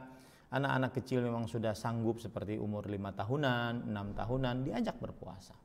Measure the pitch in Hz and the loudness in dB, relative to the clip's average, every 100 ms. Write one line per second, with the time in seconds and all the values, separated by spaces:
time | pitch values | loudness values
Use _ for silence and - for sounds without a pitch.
0 | - - - - - 131 139 131 127 127 | -6 -16 -20 -20 -4 0 4 4 2 0
1 | - 127 120 117 113 120 110 107 117 117 | 2 2 2 0 0 0 2 2 0 2
2 | 113 117 101 98 101 110 107 104 98 101 | 2 0 -4 -4 -2 -2 0 -2 -2 -2
3 | 98 95 104 143 139 123 120 120 117 104 | -2 -2 0 2 4 4 2 -2 -2 -2
4 | 101 101 104 127 127 123 135 226 214 - | -2 -2 0 2 2 2 0 0 0 -2
5 | - - 90 90 - - | -6 -8 -12 -12 -16 -20